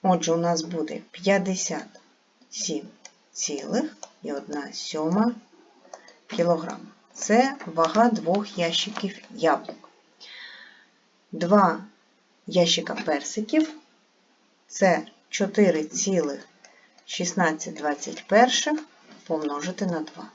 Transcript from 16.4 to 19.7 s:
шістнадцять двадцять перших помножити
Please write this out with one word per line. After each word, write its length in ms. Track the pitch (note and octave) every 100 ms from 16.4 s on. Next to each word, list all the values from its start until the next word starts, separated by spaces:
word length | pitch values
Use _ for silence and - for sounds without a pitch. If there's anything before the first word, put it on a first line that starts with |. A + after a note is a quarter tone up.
| - _ - _ _ _ -
шістнадцять 680 | - F3 - E3+ D#3 -
двадцять 520 | - D3 C#3+ - - -
перших 540 | G3+ B3 C4 - D4+ - _ _ - -
помножити 600 | D#3+ D3+ C#3+ E3+